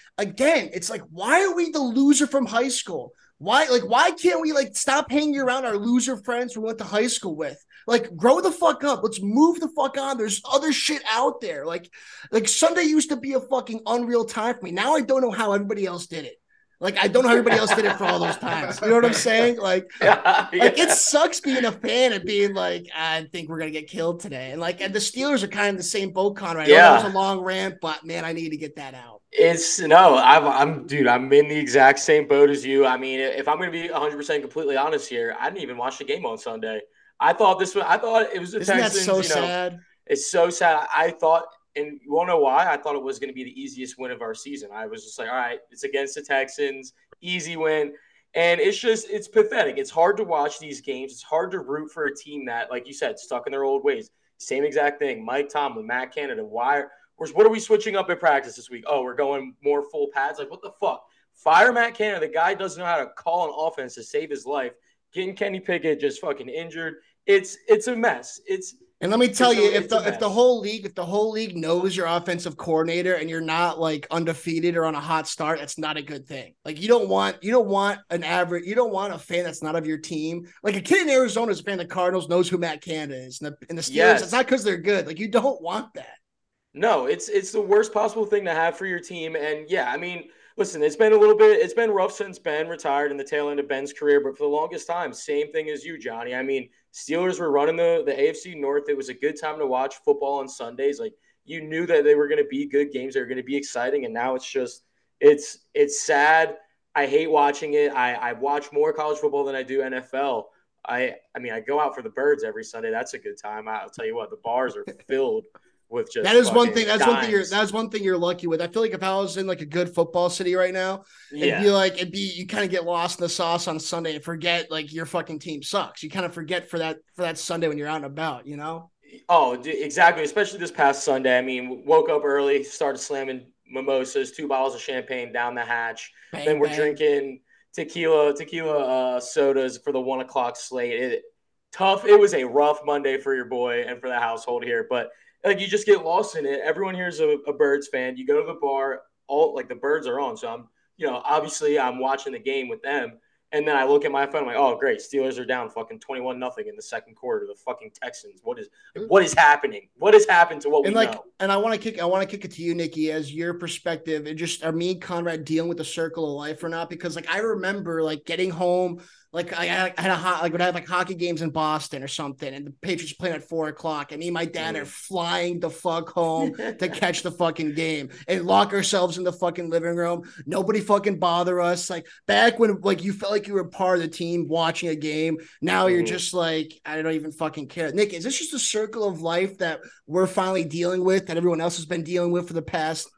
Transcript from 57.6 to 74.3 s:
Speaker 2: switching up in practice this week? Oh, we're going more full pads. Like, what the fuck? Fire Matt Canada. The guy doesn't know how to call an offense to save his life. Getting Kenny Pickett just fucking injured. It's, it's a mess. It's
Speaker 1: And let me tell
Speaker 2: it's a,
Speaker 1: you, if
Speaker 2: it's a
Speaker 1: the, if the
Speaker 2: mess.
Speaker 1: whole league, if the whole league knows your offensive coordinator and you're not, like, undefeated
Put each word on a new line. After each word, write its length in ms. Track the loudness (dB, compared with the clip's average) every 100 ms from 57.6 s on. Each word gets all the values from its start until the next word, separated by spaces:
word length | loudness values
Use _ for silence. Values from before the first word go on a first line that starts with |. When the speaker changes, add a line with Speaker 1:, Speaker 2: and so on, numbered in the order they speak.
Speaker 2:
switching 340 | 2 2 2 -2
up 140 | -2
in 80 | 0
practice 380 | 2 2 0 -12
this 120 | -16
week? 140 | -12 -2
Oh, 160 | -2
we're 120 | -2 -2
going 400 | -2 -2 -6 -6
more 200 | 0 0 -2
full 160 | -4 -4
pads. 260 | -2 -2 -4
Like, 100 | -12
what 100 | -14
the 100 | -18 -4
fuck? 240 | -4 -4 -8 _ _ _
Fire 360 | 4 8 8
Matt 220 | 6 0
Canada. 320 | 0 -4 -2 -4
The 60 |
guy 200 | 0 0
doesn't 260 | 0 -6 -6
know 40 | -2
how 120 | -2
to 100 | -2 -8
call 280 | -4 -2 -2
an 80 | -4
offense 380 | -4 -4 -10 -12
to 80 |
save 260 | -8 -6 -4
his 160 | -8 -6
life. 280 | -6 -6 -10 _ _ _
Getting 220 | -8 -8 -4
Kenny 240 | -6 -4
Pickett 380 | -4 -2 -2 0
just 180 | -2 -4
fucking 300 | -6 -6 -8
injured. 460 | -10 -10 -10 -10 -12 _ _ 2
It's, 320 | 2 2 -4 4
it's 200 | 4 4
a 80 | 0
mess. 460 | 0 0 -6 -14 -8
It's 280 | -8 -8 -20 _ -8
Speaker 1:
And 100 | -2
let 80 | 2
me 80 | 2
tell 240 | 4 4
Speaker 2:
it's 80 | 6
a, 40 |
Speaker 1:
you, 60 | 4
if 120 | 4
Speaker 2:
it's 100 | 0
a 60 | 0
Speaker 1:
the, 80 | 0
if 120 | -2
the 60 | 0
Speaker 2:
mess. 80 |
Speaker 1:
whole 260 | 4 4 4
league, 260 | -2 -8 -8
if 80 | -8
the 100 | -4
whole 240 | 0 0
league 240 | -2 -6 -6
knows 400 | -2 0 0 -2
your 120 | 0
offensive 500 | -2 -2 -6 -6 -8
coordinator 560 | -2 0 0 0 0
and 160 | -2 -2
you're 120 | -6
not, 380 | -2 0 0 0
like, 280 | -2 -2 -4
undefeated 640 | -4 -2